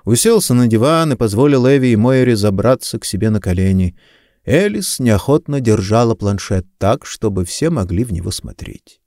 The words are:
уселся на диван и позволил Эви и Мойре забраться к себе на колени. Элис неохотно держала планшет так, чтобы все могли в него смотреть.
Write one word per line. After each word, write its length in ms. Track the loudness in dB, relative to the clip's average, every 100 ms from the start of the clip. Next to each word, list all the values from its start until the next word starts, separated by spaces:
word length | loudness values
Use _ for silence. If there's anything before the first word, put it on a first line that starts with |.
уселся 500 | -2 2 2 2 2
на 140 | 2 2
диван 460 | 2 2 2 0
и 20 | 0
позволил 500 | -2 2 2 4 4
Эви 220 | 4 2
и 80 | 2
Мойре 400 | 2 2 2 2
забраться 640 | 0 0 0 0 -2 -10
к 60 | -8
себе 240 | -4 -2
на 100 | -2
колени. 580 | -2 0 2 2 0 -4 _ _ _ _
Элис 560 | -2 0 0 -2 -6 -2
неохотно 640 | 0 0 2 -2 -2 -4
держала 520 | 0 0 2 0 2
планшет 520 | 0 -2 -4 -4 -4 -4 -4
так, 280 | -2 -2 -6
чтобы 400 | -6 -4 -2 -6
все 240 | -4 -2
могли 340 | -2 -2 -4
в 80 | -4
него 200 | -6 -6
смотреть. 680 | -10 -12 -16 -18 -18 _ _